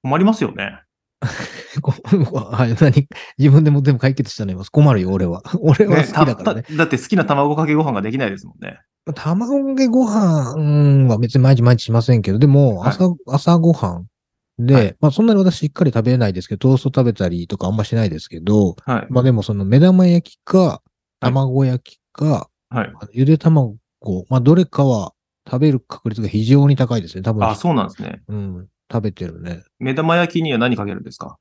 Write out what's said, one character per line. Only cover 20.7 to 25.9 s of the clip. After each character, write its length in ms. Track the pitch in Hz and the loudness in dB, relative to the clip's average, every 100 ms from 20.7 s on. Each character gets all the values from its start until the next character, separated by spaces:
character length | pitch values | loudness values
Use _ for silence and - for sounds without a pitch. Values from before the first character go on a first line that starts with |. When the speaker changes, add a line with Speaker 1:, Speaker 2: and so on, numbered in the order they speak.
Speaker 1:
い。 80 | 101 _ _ _ _ | -2 _ _ _ _
Speaker 2:
卵 440 | 131 131 135 131 135 | -2 0 0 0 0
焼 340 | 127 _ _ | -2 _ _
き 0 | _ | _
か、 380 | - 151 127 - _ _ | -6 -2 -2 -6 _ _
Speaker 1:
は 160 | 117 98 | -6 -6
い。 80 | - 104 | -10 -12
Speaker 2:
ゆ 140 | 117 135 | -2 0
で 120 | 156 | 2
卵、 400 | 160 156 120 107 _ _ 110 92 - | 2 2 0 -8 _ _ -8 -8 -2
ま 80 | 131 | 0
あ、 40 | |
ど 140 | 123 170 | 4 4
れ 100 | 170 | 2
か 180 | - | 0
は 300 | 139 117 87 _ _ _ - | 0 0 -4 _ _ _ -10
食 140 | 127 | -2
べ 120 | 151 | 0
る 80 | 127 | -2
確 300 | _ | _